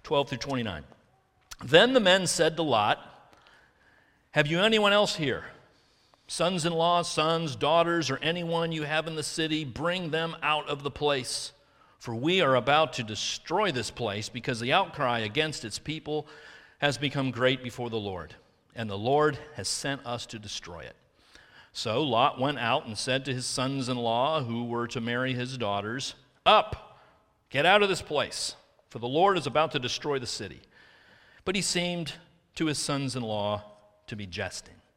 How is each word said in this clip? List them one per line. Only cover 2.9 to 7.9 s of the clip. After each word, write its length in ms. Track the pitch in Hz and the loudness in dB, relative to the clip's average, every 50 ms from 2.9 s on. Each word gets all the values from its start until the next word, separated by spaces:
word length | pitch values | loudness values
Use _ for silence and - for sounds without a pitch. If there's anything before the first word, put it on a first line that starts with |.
| 151 - - - - - - _ - _ _ - - - _ _ _ _ _ _ _ _ _ _ _ _ _ _ | 2 0 -4 -20 -20 -20 -20 _ -20 _ _ -20 -20 -20 _ _ _ _ _ _ _ _ _ _ _ _ _ _
"Have 160 | - 151 151 | 0 2 2
you 140 | 147 165 175 | 2 2 2
anyone 320 | 196 226 226 214 208 202 | 4 4 4 4 4 6
else 240 | 202 208 208 - - | 6 6 4 2 0
here? 300 | - 156 131 110 82 - - - - _ _ _ _ _ _ _ _ _ _ _ _ _ - | -2 -2 -2 -2 -4 -6 -12 -18 -20 _ _ _ _ _ _ _ _ _ _ _ _ _ -12
Sons-in-law, 720 | - - 165 175 190 175 147 175 170 160 165 170 175 175 | -2 0 0 2 2 0 0 0 2 2 4 4 4 4
sons, 540 | 165 - - 160 156 160 165 160 165 151 123 | 2 0 0 0 2 2 2 0 -2 -4 -4
daughters, 540 | 104 147 143 160 170 170 170 | 0 2 4 6 6 4 4